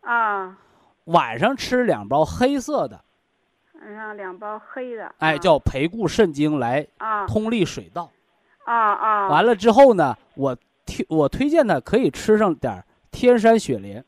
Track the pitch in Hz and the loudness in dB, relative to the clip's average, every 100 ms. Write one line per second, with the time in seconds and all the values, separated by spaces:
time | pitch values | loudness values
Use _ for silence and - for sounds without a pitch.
0 | - 233 220 202 185 190 _ _ _ _ | -2 -2 0 -2 -8 -14 _ _ _ _
1 | - 165 131 117 190 269 - 247 247 131 | 0 0 2 0 -2 -2 -2 0 2 0
2 | 104 135 156 165 247 285 - 285 147 98 | 0 0 0 0 -2 -2 -4 -4 -4 -8
3 | _ _ _ _ _ _ _ 320 214 208 | _ _ _ _ _ _ _ _ -20 -16
4 | 214 208 190 185 208 214 - - 254 233 | -14 -14 -14 -14 -12 -14 -14 -12 -12 -12
5 | 196 - 156 151 190 147 - 135 156 220 | -14 -6 -4 -2 2 2 0 -4 -4 -2
6 | 185 - 202 139 151 151 117 127 151 _ | -6 2 0 2 -2 0 0 -2 -4 _
7 | 220 214 190 214 220 233 180 - 87 92 | -6 -6 -4 -4 -2 -2 -2 -4 -14 -14
8 | 165 _ _ _ _ _ - 233 214 202 | -14 _ _ _ _ _ -6 0 0 0
9 | 220 214 196 151 214 226 214 214 277 208 | 0 0 2 2 2 2 2 8 8 6
10 | 147 113 _ - 135 123 _ _ - - | 2 -2 _ -6 -6 -6 _ _ -18 -10
11 | 127 160 143 - 277 320 247 156 - 214 | -4 0 0 0 0 2 2 0 0 0
12 | 220 - - 214 220 156 131 95 - _ | 0 -2 0 2 2 0 -6 -8 -16 _
13 | _ - 247 247 220 226 - 117 101 101 | _ 0 4 4 6 4 2 -6 -6 -16